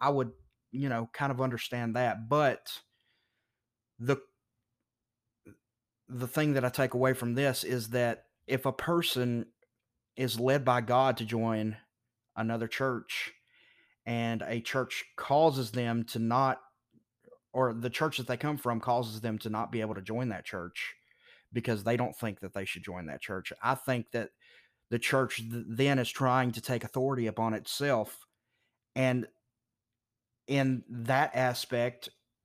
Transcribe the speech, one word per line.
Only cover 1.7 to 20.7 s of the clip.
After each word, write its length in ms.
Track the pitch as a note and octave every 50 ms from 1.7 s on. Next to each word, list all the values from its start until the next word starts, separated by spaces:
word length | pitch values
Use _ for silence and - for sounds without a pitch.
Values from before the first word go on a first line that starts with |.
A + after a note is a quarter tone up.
| B2 A#2+ A#2+ A#2 A2
that. 320 | B2 B2+ A#2 G#2 G#2+ A2+ A2+
But 420 | D3 D3+ D3+ C3+ A#2 - - - - - - _ _ _ _ _ _ _ _ _ _ _ _ _ _ _ _ _ _ _ _ _ _ -
the, 200 | A#2 B2 C#3 C3+ - _ _ _ _ _ _ _ _ _ _ _ _ _ _ _ _ _ _ _ _ _ _ _ - G#2+ G#2 _ _ _ _ _ _ _ _ _ _
the 200 | - B2+ B2 B2+
thing 260 | A#2 - D#3 D3+ D3+ C#3+
that 140 | C3+ B2
I 20 | B2+
take 240 | - - C3+ B2 -
away 220 | B2 B2+ C3 B2+
from 180 | B2+ A#2+ A#2+ A#2
this 320 | B2+ C#3+ C#3 B2+ - -
is 260 | - B2+ B2 A2+ A2
that 340 | A2+ B2 B2 A#2 A2+ - - _ _ _ _
if 200 | - C3 B2+ -
a 60 | C#3 -
person 760 | - - - F3 E3+ E3+ - - B2+ B2 B2 A#2+ A#2+ - - _ _ _ _ _ _ _ _ _ _ _ _ _
is 220 | - C3 B2 G#2+ A2+
led 280 | A#2+ C3 C3+ D3 C3
by 160 | B2+ B2 B2 A#2
God 340 | G#2+ A#2+ B2+ C3 C3 A#2+
to 80 | A2+ A#2
join 540 | G#2+ A#2 A2+ A2 A2+ A2+ A2 G#2+ A2 G#2+ - - _ _ _ _ _ _ _ _ _ -
another 320 | - A2+ A2+ A2+ A2+ A#2 A2+
church 640 | - - C3+ C3+ B2 A#2 - - - - - - - _ _ _ _ _ _ _ _ _ _ _ _ _ -
and 380 | A2+ A#2 A#2+ A#2 A#2 A#2 A2 -
a 180 | - A2+ A#2
church 440 | A#2 - - C3+ B2+ - - - - - _
causes 540 | - - - C#3 D3 D#3+ D#3+ C#3 C3+ B2+ A2
them 340 | G#2+ B2+ A#2+ A#2 A#2 A#2 A2+ -
to 100 | - A#2
not, 420 | A2+ A2+ A#2 C3 C3+ C3 B2+ - - - _ _ _ _ _ _ _ _ _ _ _ - - - _ _ -
or 180 | B2+ C3 B2 A2+
the 160 | A#2 A#2 B2+
church 300 | A#2+ - D#3+ D#3 - -
that 80 | B2
they 100 | - B2+
come 220 | A#2 - D3+ D3 C#3
from 220 | - B2 A#2 A2+
causes 420 | - B2+ A#2+ B2 B2 A2+ G#2+ A2 A2
them 160 | A#2 G#2+ G#2+
to 100 | - A2+
not 240 | G#2+ G#2+ A2+ - -
be 80 | A#2
able 140 | A2 G#2+ G#2+
to 80 | G2 F#2
join 260 | F#2+ A2 A#2+ B2+ B2
that 160 | G#2 F2+ -
church 500 | - - F#2+ F2 F2+